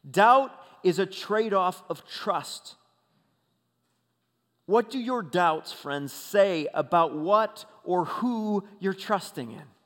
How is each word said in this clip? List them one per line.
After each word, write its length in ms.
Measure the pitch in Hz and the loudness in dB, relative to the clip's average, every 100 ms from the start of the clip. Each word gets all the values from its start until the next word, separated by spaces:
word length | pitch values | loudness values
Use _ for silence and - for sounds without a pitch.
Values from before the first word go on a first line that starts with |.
| 139 | -2
Doubt 500 | 175 214 262 269 - - - | 4 8 6 4 -8 -20 -2
is 140 | 185 170 | 0 0
a 80 | 190 | -4
trade-off 760 | - - 214 226 196 180 180 - | -6 -4 -2 0 0 0 -4 -10
of 160 | 165 - | -12 -10
trust. 720 | - - 170 - - - - _ _ _ _ _ _ _ _ _ _ _ _ _ _ _ _ _ _ - | -8 -4 -4 -4 -14 -18 -20 _ _ _ _ _ _ _ _ _ _ _ _ _ _ _ _ _ _ 0
What 240 | 214 226 | 2 2
do 80 | 269 | -6
your 240 | 233 247 | -4 -4
doubts, 500 | 170 175 170 160 - | -2 2 2 0 -6
friends, 400 | - 143 143 143 | -14 -6 -6 -6
say 560 | - - 202 196 170 143 | -12 -2 4 4 2 -4
about 420 | - 135 170 165 | -4 0 2 2
what 500 | 151 160 208 214 - - - | -2 2 2 2 -8 -20 -16
or 200 | - 180 | -2 -2
who 640 | 160 - 247 226 214 202 202 - | -2 -4 -4 -2 0 -2 -2 -6
you're 160 | 190 | -6
trusting 560 | 190 - 202 - - 120 | -6 -4 -4 -4 -12 -12
in? 180 | 117 - _ | -14 -20 _